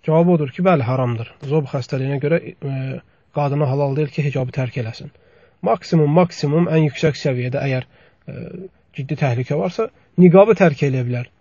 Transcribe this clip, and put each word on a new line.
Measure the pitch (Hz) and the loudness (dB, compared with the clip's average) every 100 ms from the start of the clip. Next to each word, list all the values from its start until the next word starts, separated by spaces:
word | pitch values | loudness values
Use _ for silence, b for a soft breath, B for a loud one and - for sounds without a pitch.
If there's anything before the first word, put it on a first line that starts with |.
Cavab | - 160 180 | 2 4 4
odur | 175 143 | 4 0
ki, | - 185 | 0 2
bəli, | 165 | 2
haramdır. | 120 127 123 117 113 - 135 | 2 0 0 -2 -8 -12 -4
Zob | 156 139 | -2 -2
xəstəliyinə | 143 123 135 131 139 | -6 -6 -4 -4 -2
görə, | 143 165 | 0 -2
e, | - - 139 135 131 135 _ _ _ - | -2 -12 -8 -6 -6 -10 _ _ _ -2
qadına | 143 143 147 | -2 0 0
halal | 139 143 135 | 0 0 0
deyil | 147 | -2
ki, | - 147 | -2 -2
hicabı | 135 127 131 | -2 -4 -4
tərk | 127 131 | -6 -6
eləsin. | 113 - 147 _ b b b b | -8 -10 -16 _ b b b b
Maksimum, | 190 226 - 170 151 | -2 -2 2 2 4
maksimum, | 160 175 - 147 151 170 | 4 2 0 -2 0 2
ən | 160 156 | 2 0
yüksək | - 156 139 | 0 -2 0
səviyyədə | 147 127 123 135 | -4 -2 -4 -4
əgər, | 139 127 - | -2 -4 -6
e, | _ _ _ - - - - 185 _ _ - | _ _ _ -18 -16 -14 -16 -18 _ _ -12
ciddi | 135 151 | -8 -2
təhlükə | 147 120 123 151 | 0 0 -2 -2
varsa, | 185 180 220 b b - | -4 -4 -6 b b 4
niqabı | 180 175 214 208 | 6 8 6 6
tərk | 180 139 143 | 2 2 -2
eləyə | 127 123 | -2 -4
bilər. | 123 120 _ | -6 -8 _